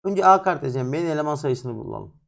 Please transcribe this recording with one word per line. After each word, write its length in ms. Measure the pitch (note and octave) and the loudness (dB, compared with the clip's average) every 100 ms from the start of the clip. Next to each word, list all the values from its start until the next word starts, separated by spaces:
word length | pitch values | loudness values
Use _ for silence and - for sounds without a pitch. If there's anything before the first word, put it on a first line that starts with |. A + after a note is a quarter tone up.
Önce 220 | F#3+ G3 | -2 4
A 180 | F#3 F#3+ | 6 6
kartezyen 500 | F#3+ D#3 C#3 B2+ B2+ | 4 -2 -4 -4 -2
B'nin 120 | D3 | -2
eleman 300 | E3+ D3+ D3+ | -2 -2 -2
sayısını 400 | D3 D3 B2 B2+ | -2 -2 -4 -6
bulalım. 400 | A2 G#2 G#2+ G2 - | -10 -10 -10 -12 -20